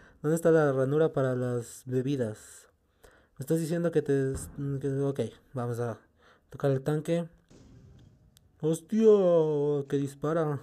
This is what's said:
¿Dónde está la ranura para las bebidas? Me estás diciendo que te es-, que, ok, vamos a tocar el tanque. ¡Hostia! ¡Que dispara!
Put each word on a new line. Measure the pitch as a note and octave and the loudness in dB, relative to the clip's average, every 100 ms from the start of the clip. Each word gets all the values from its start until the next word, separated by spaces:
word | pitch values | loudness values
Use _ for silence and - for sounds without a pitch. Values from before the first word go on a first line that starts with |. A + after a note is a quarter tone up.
| - - | -20 -8
¿Dónde | D3 E3 | -2 2
está | E3 | 4
la | D#3+ D3+ | 4 4
ranura | C3+ C3 D3 D#3+ | 2 0 2 0
para | D#3 C3 B2+ | 2 0 0
las | B2 B2 A#2 - | -2 -4 -6 -14
bebidas? | B2 B2+ B2+ C#3+ A2+ G#2+ - - - _ _ _ - _ _ _ | -4 -4 -2 -2 -4 -6 -16 -20 -20 _ _ _ -20 _ _ _
Me | |
estás | C3+ E3 | -4 -2
diciendo | D#3 E3+ E3+ | -2 -2 0
que | D#3+ | 0
te | D3 C#3 C3+ | 2 0 0
es-, | C3+ - - C#3+ C#3 | -4 -10 -8 -6 -4
que, | C#3 C3+ | -4 -2
ok, | C#3 C3+ A2+ - _ | -2 -2 -6 -8 _
vamos | B2+ A#2+ A#2 | -8 -6 -4
a | A#2+ G#2+ _ _ _ _ _ | -6 -8 _ _ _ _ _
tocar | - C#3 | -4 0
el | C3+ | 0
tanque. | C#3 D3+ D3+ E3+ E3 - _ - - - - - - _ _ _ _ _ | 0 -4 -2 -2 -4 -12 _ -20 -20 -20 -20 -20 -20 _ _ _ _ _
¡Hostia! | D3+ D#3+ - G#3+ A3 G#3 F3+ E3+ D#3 D3 D3 D3 C#3 | -4 -4 -2 4 6 6 6 4 2 0 0 -2 -2
¡Que | C#3+ | -2
dispara! | C#3 C#3 D3 E3 D#3 C#3 | -4 -6 -4 -2 -2 -4